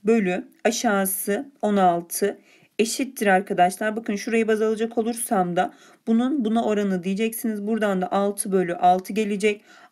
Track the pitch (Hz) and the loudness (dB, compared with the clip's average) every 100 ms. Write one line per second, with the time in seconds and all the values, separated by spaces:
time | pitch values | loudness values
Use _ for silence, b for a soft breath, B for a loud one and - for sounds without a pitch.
0 | 208 226 185 180 - _ 214 226 247 202 | 0 2 2 -2 -6 _ -2 0 0 2
1 | 190 - - 202 285 - 208 202 185 170 | 0 -2 -4 -4 -6 -4 0 4 4 4
2 | 170 - 202 - B B B - 226 - | -2 -4 -4 -4 B B B -2 -2 -2
3 | 262 - 202 185 208 185 180 185 214 214 | -6 -2 2 2 2 2 2 2 -4 -4
4 | 220 202 - 226 220 214 220 220 226 233 | -4 -6 -2 0 2 2 0 0 -2 -2
5 | 226 233 - 202 175 175 180 B B B | -2 -2 -2 0 0 0 -2 B B B
6 | - 226 254 302 220 226 226 208 202 185 | 0 2 2 0 0 0 0 0 0 -2
7 | 175 196 226 226 226 208 202 226 208 190 | -2 -2 -2 -4 -6 -4 -4 -2 0 0
8 | 185 196 202 202 214 190 175 170 180 185 | 0 0 0 -2 -2 0 0 2 4 2
9 | 185 202 214 202 214 208 B B B | 0 -2 -2 0 0 -2 B B B